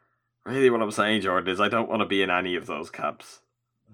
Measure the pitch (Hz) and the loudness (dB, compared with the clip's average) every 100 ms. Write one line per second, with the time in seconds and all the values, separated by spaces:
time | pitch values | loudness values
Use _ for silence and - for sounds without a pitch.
0 | _ _ _ _ - 131 131 117 107 107 | _ _ _ _ -6 2 4 4 0 0
1 | 104 110 95 92 87 95 104 113 113 110 | 0 0 0 0 0 0 2 2 0 0
2 | 98 98 92 90 92 87 - 76 80 - | 0 0 2 0 0 -4 -6 -8 -10 -8
3 | 73 - - - _ _ _ _ _ | -6 -8 -14 -20 _ _ _ _ _